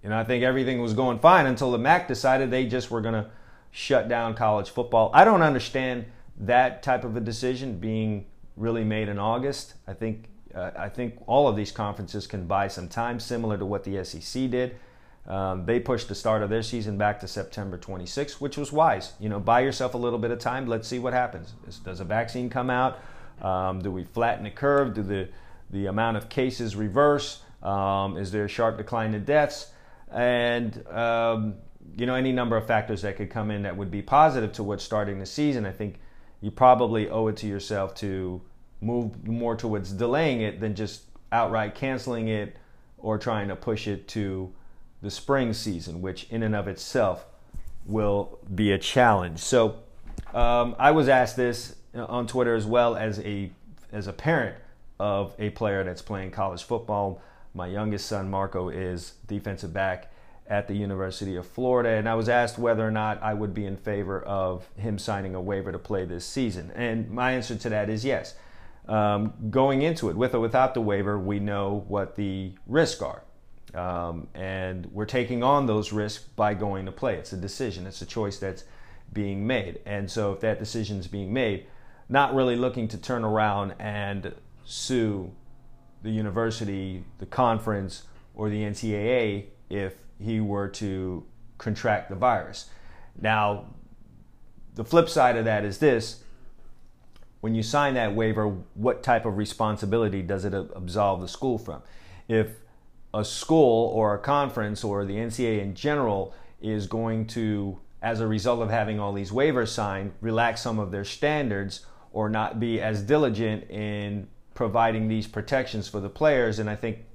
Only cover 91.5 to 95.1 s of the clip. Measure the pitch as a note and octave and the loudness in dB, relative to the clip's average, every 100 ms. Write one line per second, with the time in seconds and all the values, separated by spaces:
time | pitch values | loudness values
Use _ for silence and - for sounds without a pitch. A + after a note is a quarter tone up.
91.5 | - - G#2+ A#2+ G#2 - F#2+ B2 G#2+ D#2+ | -8 -4 -2 2 0 0 0 2 2 -2
92.5 | - - - - - - - G#2+ A2 G#2 | -12 -14 -16 -16 -16 -16 -4 2 4 2
93.5 | G#2 - - - - - - - - - | 0 -6 -16 -18 -20 -20 -20 -20 -20 -20
94.5 | - - - A2 E3 E3 | -18 -14 -10 6 6 6